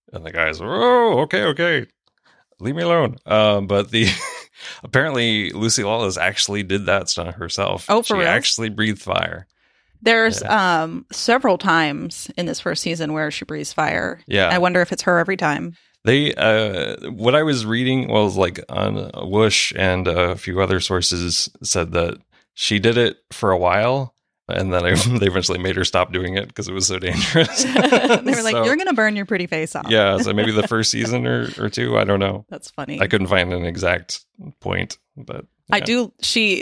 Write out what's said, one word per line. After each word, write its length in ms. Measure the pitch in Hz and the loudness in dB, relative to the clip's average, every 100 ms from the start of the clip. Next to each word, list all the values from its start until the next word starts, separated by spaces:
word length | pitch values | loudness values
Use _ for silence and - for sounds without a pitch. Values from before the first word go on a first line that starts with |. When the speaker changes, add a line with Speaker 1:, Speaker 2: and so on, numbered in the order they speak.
| _ | _
Speaker 1:
and 100 | 87 80 | -14 -8
the 60 | |
guy's, 300 | 82 80 80 | -2 -2 -2
"Oh, 600 | 98 190 240 247 233 135 | -6 0 2 4 4 2
okay, 220 | 151 190 196 | 0 0 -2
okay. 420 | 147 175 151 113 _ _ _ _ _ _ _ | 0 0 0 -4 _ _ _ _ _ _ _
Leave 160 | 104 156 | -6 -2
me 80 | |
alone." 320 | 170 170 123 - - | 2 2 2 -2 0
Uh, 360 | 107 107 101 | 4 6 4
but 280 | 98 101 101 | 2 0 2
the, 180 | 113 104 - - - - | 2 2 0 -6 -12 -18
<laughs> 380 | - - - | -18 -18 -16
apparently 680 | - 127 156 131 117 107 95 | -2 0 2 0 0 0 -2
Lucy 320 | 90 110 113 | -2 0 0
Lawless 340 | 101 113 104 95 | 0 0 0 0
actually 440 | 90 101 - 101 | -2 0 -2 -2
did 240 | 95 98 90 | -2 -2 2
that 240 | 98 87 | 0 0
stunt 260 | - 85 87 | -4 -6 -8
herself. 500 | 85 - 98 92 - | -8 -4 -2 -2 0
Speaker 2:
Oh, 120 | 214 | 0
for 140 | 233 202 | 2 0
Speaker 1:
She 40 | |
Speaker 2:
real? 80 | 143 | 2
Speaker 1:
actually 420 | 104 - - 113 | 2 0 -2 -4
breathed 320 | 104 107 101 | -2 -2 -2
fire. 460 | - 92 85 85 95 _ _ _ _ _ | -2 -2 -2 -6 -16 _ _ _ _ _
Speaker 2:
There's, 400 | 220 226 226 220 | 2 2 2 0
Speaker 1:
Yeah. 400 | - 214 185 165 | 0 0 2 0
Speaker 2:
um, 220 | 160 175 - | -2 -8 -12
several 460 | - - 247 262 180 | -6 0 2 2 0
times 720 | 202 165 151 147 170 - - - | 2 2 2 -2 -8 -10 -12 -6
in 80 | 175 | -6
this 140 | 160 | -4
first 240 | 175 165 | -4 -4
season 300 | 180 165 151 | -4 -4 -4
where 180 | 156 151 | -4 -4
she 120 | - - | -6 -10
breathes 280 | 151 143 | -10 -6
fire. 480 | - 156 - - - - | -2 -2 0 -4 -8 -2
Speaker 1:
Yeah. 220 | - 180 | 2 4
Speaker 2:
I 100 | 175 | 4
wonder 220 | 180 180 | 4 2
if 100 | 175 | 0
it's 120 | 175 | 0
her 140 | - 175 | 0 2
every 200 | 170 185 | 2 0
time. 380 | 156 147 170 170 _ _ | 0 -2 -6 -12 _ _
Speaker 1:
They, 320 | - 139 147 - | 2 4 2 2
uh, 720 | 98 110 107 92 57 50 - | 2 4 2 -2 -4 -6 -10
what 240 | 107 113 | -2 2
I 80 | 147 | 4
was 240 | 156 131 110 | 2 0 0
reading 420 | 113 127 131 123 | 0 0 0 2
was, 280 | 110 104 95 | 2 2 2
like, 220 | 90 90 - | 0 -2 -8
on 400 | - 50 101 - - | -4 -2 -2 -6 -10
Whoosh 580 | - 101 110 101 - - | -2 4 4 4 0 0
and 320 | 95 92 92 | 0 2 0
a 280 | 85 87 85 | 2 0 0
few 260 | - 90 | -4 0
other 180 | 95 95 | 2 0
sources 720 | - 92 85 87 87 82 - - | 0 0 0 -2 -2 -2 -4 -6
said 300 | - 95 85 | -4 -2 0
that 260 | 85 85 - _ _ _ | 0 -2 -4 _ _ _
she 240 | - - 104 | -8 0 2
did 200 | 113 117 | 4 4
it 180 | 117 - _ | 2 0 _
for 180 | - 104 | -4 0
a 80 | 92 | 2
while, 560 | 90 95 117 135 127 - _ _ - | 4 2 2 0 -4 -10 _ _ -6
and 240 | 87 95 | -4 0
then 120 | 90 | 2
<laughs> 0 | |
they, 100 | 87 95 120 123 | 4 2 2 2
they 80 | 101 | 2
eventually 320 | 90 90 90 | 0 -2 -2
made 180 | 92 92 | -2 -2
her 100 | 90 | 0
stop 280 | 90 90 | 0 0
doing 240 | 90 90 95 | -2 -4 -4
it 160 | 101 | -6
'cause 140 | - 95 | -8 -8
it 60 | |
was 120 | 95 98 | -4 -2
so 140 | 92 | -2
dangerous. 640 | 90 82 - 165 143 - | -2 -2 2 2 2 0
<laughs> 100 | - | 0
Speaker 2:
<laughs> 0 | |
They 460 | 254 262 254 - 233 240 | 2 4 4 4 2 2
were 120 | 247 | 0
like, 80 | 220 | 0
Speaker 1:
So, 120 | 226 226 | 2 2
Speaker 2:
"You're 100 | 294 | 0
gonna 180 | 381 | 0
burn 220 | 247 214 208 | 2 0 0
your 100 | 202 | -4
pretty 220 | 190 175 | -4 -4
face 280 | 160 156 - | -4 -4 -6
off." 120 | - | 0
Speaker 1:
yeah, 280 | 110 101 98 | 4 4 2
so 120 | - | 0
maybe 180 | 104 110 | 0 2
the 160 | 107 110 | 0 0
Speaker 2:
<laughs> 0 | |
Speaker 1:
first 240 | 113 110 | 0 0
season 340 | 113 113 123 123 | -2 -2 -2 -2
or, 240 | 123 120 - | -2 -4 -6
or 120 | 107 | -6
two, 280 | 120 120 113 | -4 0 2
I 60 | |
don't 160 | 98 101 | 2 2
know. 260 | 98 98 - | 0 -4 -10
Speaker 2:
That's 200 | - - | -18 -16
funny. 320 | - 139 - | -14 -10 -4
Speaker 1:
I 60 | 95 | 0
couldn't 180 | 107 87 | 0 2
find 240 | 196 90 | 2 0
an 140 | 90 85 | -2 -4
exact 540 | 85 90 87 85 - - _ 147 - | -2 0 -2 -4 -12 -14 _ -20 -12
point, 400 | - 92 - - _ - | -6 -6 -6 -10 _ -20
but 280 | - - - _ _ | -14 -14 -16 _ _
Speaker 2:
I 60 | 208 | -2
Speaker 1:
yeah. 80 | 185 | 0
Speaker 2:
do, 280 | 240 226 - | -2 -2 -6
she, 360 | - 233 214 185 | -2 0 0 0